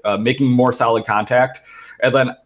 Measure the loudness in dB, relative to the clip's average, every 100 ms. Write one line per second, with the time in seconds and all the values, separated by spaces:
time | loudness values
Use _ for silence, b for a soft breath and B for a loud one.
0 | -4 -2 -2 0 2 2 2 0 0 0
1 | -2 -4 0 0 0 -4 B B B -4
2 | 0 0 -2 -6